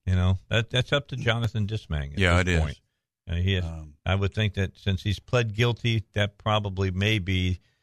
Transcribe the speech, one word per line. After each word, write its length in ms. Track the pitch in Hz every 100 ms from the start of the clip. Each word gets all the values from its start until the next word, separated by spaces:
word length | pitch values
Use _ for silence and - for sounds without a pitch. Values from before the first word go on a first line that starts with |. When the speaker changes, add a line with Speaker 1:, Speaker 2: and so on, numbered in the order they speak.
| -
Speaker 1:
You 100 | 92
know, 240 | 90 95 -
that, 200 | 110 117
that's 220 | 127 127
up 160 | 143 -
to 60 | 131
Jonathan 500 | 120 117 113 110 101
Dismang 480 | 107 - 76 71
at 60 | 73
Speaker 2:
Yeah, 240 | 92 87
Speaker 1:
this 100 | 90
Speaker 2:
it 40 | 85
is. 40 |
Speaker 1:
point. 180 | 76 - _ _ _ _ -
Uh, 60 | 87
he 180 | 92
has, 100 | 92
Speaker 2:
Um, 300 | 82 82 78 71 -
Speaker 1:
I 100 | 98
would 180 | 98
think 220 | - 107 98
that 220 | 95 -
since 240 | - 95
he's 160 | 107 95
pled 360 | - 123 113 104
guilty, 480 | 120 117 120 113 -
that 240 | - 101 -
probably 540 | 113 107 101 92 98
may 280 | 90 101 110
be, 420 | 90 92 90 90 _ _